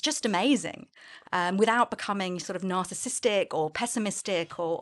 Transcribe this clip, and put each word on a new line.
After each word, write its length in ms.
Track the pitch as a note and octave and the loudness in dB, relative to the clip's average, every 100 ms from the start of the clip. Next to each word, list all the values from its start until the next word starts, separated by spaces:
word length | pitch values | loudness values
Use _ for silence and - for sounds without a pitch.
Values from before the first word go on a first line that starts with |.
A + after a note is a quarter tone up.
| D4 | -2
just 160 | D4 A#3 | 0 0
amazing, 600 | F3+ B3 C#4 B3+ - - - - - - | 2 4 2 0 -10 -16 -20 -20 -18 -4
um, 260 | F3+ F3 F#3+ | 0 2 4
without 320 | A3 A#3 A#3 | 4 4 2
becoming 500 | G3 - G3+ F#3 F3+ | 0 -4 -2 -2 -4
sort 160 | - F#3 | -6 -4
of 60 | |
narcissistic 840 | F#3 F#3 F3+ - B3 - A#3 G3+ - | -2 -2 -2 -6 -6 0 2 2 2
or 200 | D#3+ D#3 | 0 -2
pessimistic 880 | - A#3 A#3 G#3 - - F3 E3 - | -2 -2 0 -2 -4 -2 -2 -2 -4
or, 140 | E3 E3 | -2 -2